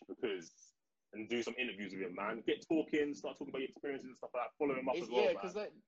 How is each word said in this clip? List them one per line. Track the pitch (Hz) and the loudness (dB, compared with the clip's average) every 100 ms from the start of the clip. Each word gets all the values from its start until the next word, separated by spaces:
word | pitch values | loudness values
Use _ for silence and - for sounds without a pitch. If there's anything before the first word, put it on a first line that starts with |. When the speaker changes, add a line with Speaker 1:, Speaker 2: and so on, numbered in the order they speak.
| - | -10
Speaker 1:
because, | - 113 92 80 - - _ _ _ _ | -4 -2 -2 -6 -16 -20 _ _ _ _
and | 104 110 | -10 -2
do | 120 | 0
some | 113 117 | 0 -2
interviews | 123 98 101 | -4 -4 -6
with | 95 92 | -4 -4
him, | |
man. | 90 101 113 - | -2 -2 -2 0
Get | 147 - | 0 2
talking, | 160 151 156 147 139 | 2 4 2 2 0
start | 147 131 | -6 -6
talking | 135 | -6
about | 135 131 | -4 -4
your | |
experiences | - 143 135 127 | -4 -4 -4 -6
and | 123 | -12
stuff | 120 123 | -6 -2
like | 117 | -2
that. | - | 2
Follow | 147 131 | 2 2
him | 131 | 2
up | 147 | 0
Speaker 2:
It's, | 110 | 2
Speaker 1:
as | |
well, | 120 147 | 6 6
Speaker 2:
yeah, | |
Speaker 1:
man. | - | 4
Speaker 2:
'cause | 190 196 | 0 -4
the, | 190 - | -6 -8